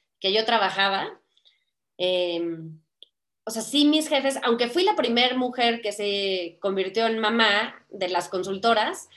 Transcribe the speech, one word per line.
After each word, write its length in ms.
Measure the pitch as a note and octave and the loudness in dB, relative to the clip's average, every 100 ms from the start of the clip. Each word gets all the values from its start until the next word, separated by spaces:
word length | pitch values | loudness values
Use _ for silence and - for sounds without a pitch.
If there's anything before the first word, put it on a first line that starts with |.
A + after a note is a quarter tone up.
| _ _ | _ _
que 120 | F#3+ | 0
yo 120 | G#3 | 2
trabajaba. 760 | A3 D#4+ D4 G3 G3 G3 G4+ F#4+ _ _ _ _ _ _ _ - | 2 2 2 2 0 0 -4 -10 _ _ _ _ _ _ _ -4
Em, 840 | F3+ F3+ F3+ E3+ E3+ E3 D#3+ D#3+ _ _ - _ _ _ - | 0 0 0 -2 -4 -6 -12 -16 _ _ -20 _ _ _ -8
o 20 | |
sea, 100 | A3 | -8
sí, 220 | A3 C#4+ | -2 2
mis 240 | D4 D#4 D4+ | 4 4 2
jefes, 300 | C#4 C4+ C4+ | 0 0 -2
aunque 260 | B3 A#3 A#3+ | 0 0 0
fui 140 | E4 | 2
la 140 | F#4+ G4+ | 2 2
primer 400 | B3 A#3+ B3 B3+ | 2 2 2 2
mujer 440 | B3+ B3 A#3 A#3 | -2 0 0 0
que 120 | G#3 | -4
se 680 | G3+ G3+ G3+ G3 F#3 E3+ - | -4 -4 -2 -2 -2 -4 -6
convirtió 460 | G3 G3 F#3+ G3 A3+ | -4 -2 -2 0 0
en 140 | A3 | 0
mamá 680 | G#3+ A#3 A3 G3+ A#3 - _ | 0 2 4 2 0 -8 _
de 180 | G3+ F3+ | -8 -2
las 200 | F3+ F3+ | -2 -2
consultoras, 800 | F#3 F#3+ F#3+ A#3 G#3+ B3+ F#4 - | -4 -4 -2 2 2 0 -4 -12